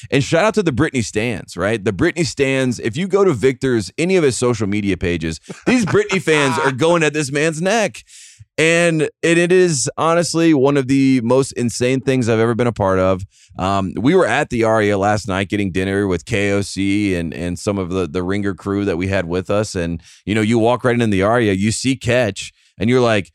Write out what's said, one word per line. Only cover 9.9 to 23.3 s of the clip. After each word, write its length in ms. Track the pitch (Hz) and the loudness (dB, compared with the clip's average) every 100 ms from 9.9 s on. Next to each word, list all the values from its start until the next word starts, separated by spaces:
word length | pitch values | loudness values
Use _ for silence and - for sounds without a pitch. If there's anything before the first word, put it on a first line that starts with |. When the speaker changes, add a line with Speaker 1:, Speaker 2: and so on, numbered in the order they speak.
| - | -2
Speaker 1:
honestly 560 | 156 170 170 160 165 | 0 2 0 2 4
one 240 | 147 135 143 | 4 4 2
of 100 | 127 | 2
the 360 | 139 135 131 | 2 4 2
most 300 | 117 131 135 | 2 2 0
insane 500 | - 120 - 123 131 | -2 -4 -2 -2 0
things 260 | 139 131 113 | 0 0 2
I've 100 | 113 | 2
ever 160 | 117 | 2
been 120 | 113 120 | 0 -2
a 60 | |
part 260 | 110 98 95 | 0 0 2
of. 260 | 92 92 98 _ _ - | 2 0 -6 _ _ -6
Um, 360 | 92 98 92 - | -2 -2 -2 -2
we 180 | 123 | 2
were 120 | 185 123 | 4 2
at 240 | 131 151 | 0 -2
the 140 | 120 | 0
Aria 340 | 113 110 104 101 | 2 2 2 2
last 280 | 101 104 - | 0 0 -2
night 220 | 95 98 | -4 -2
getting 240 | 104 98 | -2 -2
dinner 340 | 87 95 98 101 | -2 -2 0 0
with 200 | 87 - | -2 -4
K 260 | 104 101 | -2 0
O 80 | 101 | -2
C 540 | 98 95 98 101 101 | -4 -4 0 0 0
and, 180 | 87 82 | -2 -4
and 260 | 65 87 87 | -6 -8 -6
some 200 | 110 101 | -4 -4
of 100 | 87 | -4
the, 180 | 92 85 | -4 -4
the 160 | 90 | -4
Ringer 320 | 90 101 98 | -4 -4 -4
crew 300 | 85 101 101 | -6 -4 -2
that 140 | 101 82 | -2 -2
we 100 | 95 | -2
had 160 | 98 | -2
with 240 | 82 90 95 | -2 -4 -2
us. 260 | 104 107 | -2 -2
And, 280 | 92 85 82 - - - | -4 -4 -6 -12 -12 -4
you 80 | |
know, 80 | 110 | 0
you 160 | 110 117 | 2 2
walk 260 | 113 120 | 2 2
right 160 | 127 120 | 0 0
in 80 | 113 | 2
the 140 | 95 | 2
Aria, 320 | 98 123 107 | 2 2 2
you 180 | 95 107 | 0 0
see 240 | 104 127 127 | -2 -2 -2
Catch, 560 | 120 123 110 - - - _ - | -2 0 0 -4 -12 -18 _ -4
and 100 | 104 | 0
you're 100 | 127 | 2
like, 300 | 117 107 85 | 2 0 -4